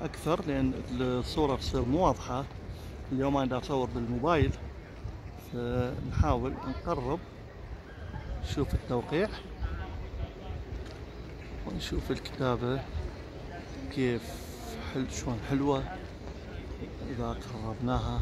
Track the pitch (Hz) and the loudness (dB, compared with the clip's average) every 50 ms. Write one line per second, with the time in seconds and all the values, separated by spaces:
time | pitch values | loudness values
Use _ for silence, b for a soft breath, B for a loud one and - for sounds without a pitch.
0 | - 151 - - - 151 165 - 180 156 139 135 131 131 127 - - - 123 123 | -4 -4 -4 -2 2 2 2 2 2 0 2 4 4 2 2 0 -4 -2 0 2
1 | 131 127 123 123 120 - - 160 151 139 131 120 - - - 135 123 120 135 170 | 2 2 2 2 0 0 4 4 4 4 4 2 2 2 2 4 4 4 6 6
2 | 185 156 123 - - - 123 131 139 - - - - B B B B B B B | 6 6 6 4 0 -2 -2 -2 -2 -4 -6 -8 -8 B B B B B B B
3 | - - 135 127 135 139 139 139 135 123 127 123 - - 147 131 127 113 120 123 | -4 -2 2 2 4 4 6 4 4 4 2 0 0 2 2 2 2 2 0 0
4 | 117 113 120 120 123 165 175 151 135 127 - - - - - - - - - - | 0 0 0 2 4 6 8 8 8 6 4 0 -6 -8 -8 -10 -12 -12 -12 -8
5 | - - - - - - - - - - - 120 120 120 123 123 123 123 - - | -8 -8 -8 -8 -10 -10 -10 -10 -10 -6 -4 -2 0 2 4 4 2 2 0 -2
6 | - 131 - - 170 151 135 120 120 135 - - - 131 127 - - 175 170 147 | -4 0 4 6 6 8 6 4 4 0 -2 -2 -4 -4 -4 -2 0 0 0 2
7 | 123 127 151 175 - - - - - - - - - - - - - - - - | 2 0 0 0 -2 -10 -12 -12 -12 -12 -12 -12 -10 -8 -8 -10 -10 -12 -12 -10
8 | - - - - - - - - - - - 151 135 - - - - - 127 120 | -8 -6 -6 -6 -4 -4 -4 -2 -2 0 2 2 2 4 2 0 2 2 0 0
9 | 113 - 139 165 208 214 - - - - - - - - - - - - - - | 2 2 2 2 2 2 0 -6 -8 -10 -4 -4 -2 -2 -2 -2 -4 -4 -4 -6
10 | - - - - - - - - - - - - - - - - - - - - | -6 -6 -4 -4 -4 -4 -6 -10 -8 -6 -6 -6 -6 -6 -6 -6 -6 -8 -8 -8
11 | - - - - - - - - - - - - - - - 170 - - 147 139 | -10 -10 -10 -10 -10 -10 -10 -10 -8 -8 -6 -6 -4 -2 -2 -2 -2 0 0 0
12 | - - 135 127 - - - - 139 127 123 117 123 123 131 135 - - - - | 2 2 0 0 0 -6 -2 2 4 4 4 4 4 2 2 2 0 -2 -4 -4
13 | - - - - - - - - - - - - - - - - - 135 - 135 | -4 -4 -6 -8 -10 -10 -10 -10 -8 -8 -8 -8 -8 -8 -8 -6 -6 -4 0 2
14 | 131 123 120 113 - - - - - - - - - - - - - - - 135 | 4 4 2 0 -2 -6 -8 -8 -8 -8 -8 -8 -8 -6 -6 -6 -6 -4 -2 -2
15 | 131 127 - - - 135 120 107 - - 139 135 139 143 139 135 135 - 190 - | -2 -2 -2 -2 -2 -2 -2 -2 0 0 2 4 4 4 4 2 2 -2 -6 -8
16 | - - - - - - - - - - - - - - - - - - - - | -8 -10 -10 -10 -10 -10 -10 -8 -10 -10 -10 -8 -8 -8 -8 -8 -8 -8 -8 -8
17 | - - 135 113 120 117 117 113 - - 123 110 107 110 110 - 123 123 127 120 | -6 -6 -4 -2 -2 -2 -2 -4 -6 -6 -6 -4 -4 -4 -2 0 0 2 2 2
18 | 110 117 120 117 | 2 2 0 0